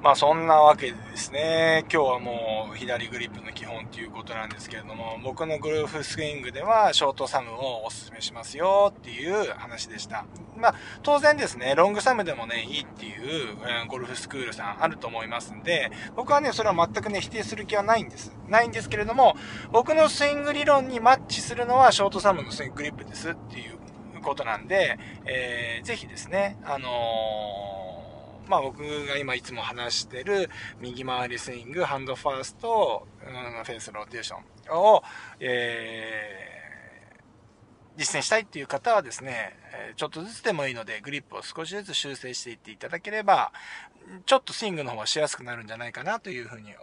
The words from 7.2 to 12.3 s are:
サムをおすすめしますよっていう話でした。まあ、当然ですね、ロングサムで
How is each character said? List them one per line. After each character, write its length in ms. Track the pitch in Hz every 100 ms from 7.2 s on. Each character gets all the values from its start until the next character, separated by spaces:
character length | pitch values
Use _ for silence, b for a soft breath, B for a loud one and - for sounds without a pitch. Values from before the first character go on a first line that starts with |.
| 135
サ 140 | 143
ム 100 | 117
を 300 | 113 135 120
お 60 | 110
す 140 | 110
す 80 | -
め 80 | 113
し 120 | -
ま 120 | 117
す 120 | 113 143
よ 360 | 180 196 202 202
っ 40 |
て 100 | 127
い 180 | 120 151
う 240 | 202 190
話 340 | - 120 117 -
で 100 | 107
し 80 | -
た。 200 | 110 - - - -
ま 120 | 233
あ、 60 | - B B
当 160 | - 294
然 180 | 294 302
で 100 | 226
す 80 | -
ね、 180 | 127
ロ 140 | 139 185
ン 40 |
グ 80 | 208
サ 140 | 262
ム 100 | 240
で 100 | 180